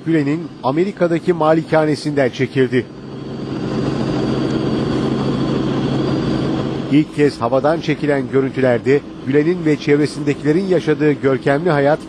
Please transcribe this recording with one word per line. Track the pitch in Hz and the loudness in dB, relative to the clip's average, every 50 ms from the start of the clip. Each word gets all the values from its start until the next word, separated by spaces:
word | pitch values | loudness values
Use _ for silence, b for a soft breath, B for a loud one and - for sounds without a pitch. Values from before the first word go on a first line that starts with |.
| - | -2
Gülen'in | 160 165 156 143 139 151 170 165 143 - - - | 0 0 2 2 0 -2 -2 -4 -8 -12 -4 -2
Amerika'daki | 127 139 160 185 202 - - 180 170 170 160 - - 175 | -2 0 0 0 0 0 0 0 0 0 0 0 0 0
malikanesinden | 165 156 156 160 165 156 - 160 156 156 151 147 147 - 151 147 139 135 120 | 2 4 4 4 4 2 2 2 2 4 2 0 0 -2 -2 0 2 2 0
çekildi. | - - 131 123 - 139 131 120 123 127 101 - - - - - - - - - - - - - - - - - - - - - - - - - - - - - - - - - - - - - - - - - - - - - - - - - - - - - - - - - - - 135 - - - - - - - - - - - - - - - - - - - - - | 2 0 -4 -2 2 2 2 2 2 0 0 -2 -8 -16 -14 -14 -12 -12 -10 -10 -10 -8 -8 -8 -6 -6 -4 -4 -2 -2 -2 -2 -2 -2 -2 -2 -2 -2 0 0 -2 -2 -2 -2 -2 0 0 0 0 0 -2 -2 -2 0 0 0 0 0 -2 -2 -2 -2 -2 -2 -2 -2 -2 -2 -2 -2 -2 0 0 0 0 0 -2 -2 -2 -2 -2 -2 -2 -2 -2 -4 -4 -4 -6 -6 -4 2
İlk | 135 147 151 - - | 2 2 2 2 0
kez | 151 147 139 - - | 2 2 2 2 0
havadan | 117 117 127 135 127 147 165 165 | -2 0 0 2 2 2 0 0
çekilen | - 160 147 - 151 143 143 139 131 120 | -2 -4 -4 -2 0 -2 0 0 -2 0
görüntülerde | 120 135 135 131 104 120 127 127 120 113 98 120 139 143 - - - - - 127 | 0 0 0 0 0 0 2 2 2 2 2 2 2 2 2 -2 -14 -12 -6 0
Gülen'in | 135 147 147 165 185 180 165 | 2 2 4 2 0 0 2
ve | 156 147 - | 0 0 0
çevresindekilerin | - 151 143 147 151 135 - 143 147 147 139 - 135 147 151 180 196 | 2 2 2 4 2 0 -2 -2 -2 -2 -2 0 0 0 2 2 2
yaşadığı | 190 185 156 120 156 151 123 147 151 | 2 0 0 2 0 0 2 2 2
görkemli | 143 123 117 135 135 123 - 147 139 147 170 180 | 2 2 2 0 0 2 2 0 0 2 2 2
hayat | 151 143 139 143 156 156 - | 2 4 4 2 2 0 -2